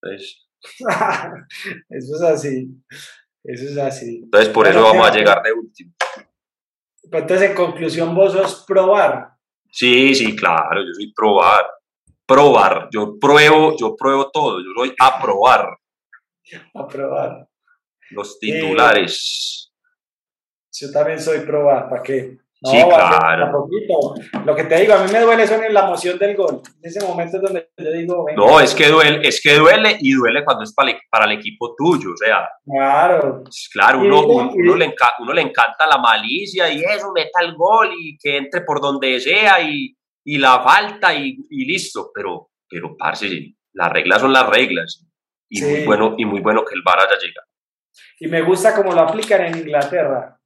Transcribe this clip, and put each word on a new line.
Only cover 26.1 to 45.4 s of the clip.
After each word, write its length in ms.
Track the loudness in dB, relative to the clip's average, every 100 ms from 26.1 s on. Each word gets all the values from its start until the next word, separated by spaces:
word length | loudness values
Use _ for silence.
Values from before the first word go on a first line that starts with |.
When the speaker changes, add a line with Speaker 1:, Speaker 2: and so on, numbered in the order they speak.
| -2
Speaker 2:
del 180 | -2 0
gol. 240 | -2 -4 -12 _
En 80 | -14
ese 140 | -10 -8
momento 320 | -6 -6 -4
es 40 |
donde 280 | -4 -6 -10 _
yo 140 | -8
digo, 320 | -6 -6 -6
"Venga". 120 | -4 2
Speaker 1:
No, 160 | 6 6
es 140 | 6
que 140 | 4 4
duele, 380 | 6 4 2 -2
es 140 | -2
que 120 | 2
duele 420 | 4 6 4 2 0
y 120 | 0
duele 320 | 0 0 -2
cuando 200 | -2 -4
es 100 | -4
para 160 | -4 -2
el, 80 | -4 _
para 140 | 0
el 140 | 0 -2
equipo 360 | -8 -12 -14 -4
tuyo, 340 | 0 0 -4
o 40 | -6
sea. 320 | -2 0 -2 -12
Speaker 2:
Claro. 760 | -8 -4 0 2 2 2 0 -6
Speaker 1:
Pues, 240 | -14 -20 -14
claro, 300 | 0 2 4
Speaker 2:
Y 40 | 4
Speaker 1:
uno, 120 | 4
Speaker 2:
digo, 160 | 4 2
Speaker 1:
un-, 140 | 2
Speaker 2:
y 140 | 0 2
Speaker 1:
uno 80 | 2
le 80 | 0
enca-, 280 | 2 0 0
uno 120 | -4
le 80 | -2
encanta 440 | -2 0 0 0 0
la 80 | 2
malicia 720 | 2 0 -2 -8 -6 -4 -4
y 120 | -2
eso, 300 | -4 -4 -4
meta 260 | -6 -4 -4
el 140 | -4
gol 360 | -2 0 2 0 -4
y 200 | -14 -12
que 180 | -8 -6
entre 240 | -6 -8
por 180 | -6 -4
donde 380 | -4 -4 -2 -4
sea 400 | -2 0 2 2
y, 340 | 0 -6 -10 _ _ _
y 120 | -8 0
la 220 | 4 4
falta 520 | 4 2 2 -4 -2
y, 220 | -2 -6 -10 -14
y 160 | -10
listo, 460 | -6 -6 -8 -12 -12
pero, 360 | -10 -10 -10 _ _ _
pero, 260 | -14 -14 -8
parce, 580 | -8 -6 -8 -10 -12 _ _
las 180 | -6 -4
reglas 280 | -2 0 2
son 120 | 4
las 140 | 2 2
reglas 580 | 2 0 -4 -8 -14 _ _ _ _